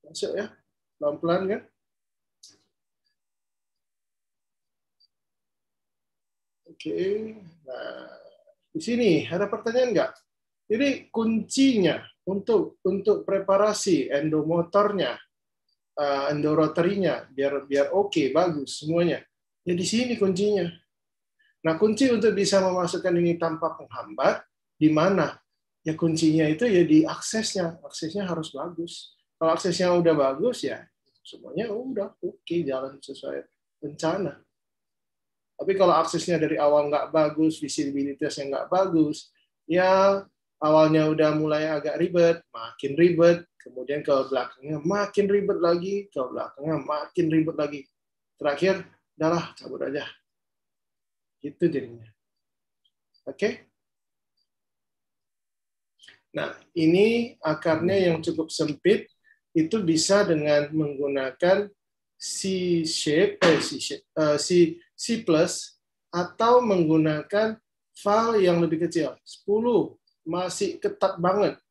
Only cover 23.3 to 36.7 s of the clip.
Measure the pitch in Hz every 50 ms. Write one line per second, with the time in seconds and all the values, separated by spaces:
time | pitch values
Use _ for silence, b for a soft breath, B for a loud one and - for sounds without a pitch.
23.3 | 170 170 170 165 160 160 165 160 - - 147 - - 117 - 107 107 - 139 196
24.3 | - - - _ _ _ _ _ _ _ 156 156 156 151 160 190 202 185 151 139
25.3 | - - _ _ _ _ _ _ _ _ _ 160 156 - 170 165 160 160 165 156
26.3 | 156 160 160 151 156 156 240 247 202 175 165 147 151 156 156 - - - - -
27.3 | - 220 214 - - 190 175 165 165 - - - - - 170 160 165 202 196 180
28.3 | 170 160 156 - - 135 147 170 175 160 170 170 - - - - _ _ _ _
29.3 | _ _ - - - 214 - 190 165 - 185 180 175 175 170 165 160 147 139 135
30.3 | 135 147 180 247 240 - - 131 113 - - _ _ _ _ _ _ _ _ -
31.3 | - - - - 135 170 220 240 202 226 254 262 262 208 196 - _ _ - 185
32.3 | - _ _ - 170 170 165 135 131 131 131 135 139 139 - - 135 - - 139
33.3 | 139 143 - _ _ _ _ _ _ _ - 143 147 147 - 160 175 196 196 143
34.3 | - - _ _ _ _ _ _ _ _ _ _ _ _ _ _ _ _ _ _
35.3 | _ _ _ _ _ _ 143 160 196 190 190 175 160 156 165 - - 170 - -
36.3 | 170 156 156 147 156 131 147 147